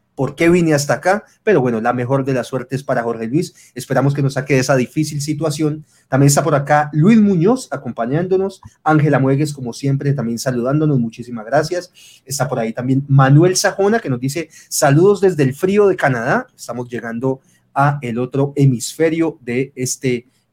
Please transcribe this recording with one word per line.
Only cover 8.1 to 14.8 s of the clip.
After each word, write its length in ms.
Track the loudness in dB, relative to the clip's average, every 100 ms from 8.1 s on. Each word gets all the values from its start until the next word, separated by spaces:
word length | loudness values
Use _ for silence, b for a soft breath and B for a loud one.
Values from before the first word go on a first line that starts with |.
| -2 0 -2 -2 -8 b b
Ángela 340 | 0 2 2 2
Muegues, 360 | 2 0 -2
como 200 | -4 -10
siempre, 400 | -6 -4 -2 -2
también 240 | -2 -4 -4
saludándonos. 600 | -4 -2 -2 0 2 0
Muchísimas 460 | -2 -6 -14 -14 -2
gracias. 460 | 0 0 -4 -8 B B B -12
Está 220 | -6 -4
por 120 | -2
ahí 140 | -4
también 300 | -6 -6 -6 0
Manuel 480 | 4 6 6 4 2
Sajona, 440 | -2 0 0 0
que 100 | -2
nos 100 | -6
dice, 300 | -6 -6 -10 B B
"Saludos 500 | 0